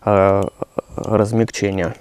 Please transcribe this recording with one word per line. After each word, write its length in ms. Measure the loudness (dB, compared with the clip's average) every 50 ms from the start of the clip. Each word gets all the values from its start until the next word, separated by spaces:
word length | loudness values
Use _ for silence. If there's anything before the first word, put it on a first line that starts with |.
| -2
э, 380 | 2 2 4 4 4 4 2 0 -2 -6 -10 -12 -12 -10 -10 -12 -10 -10
размягчения. 1000 | -10 -4 0 0 0 2 2 2 0 0 0 -2 -4 -4 -2 -2 -2 -4 -4 -6 -10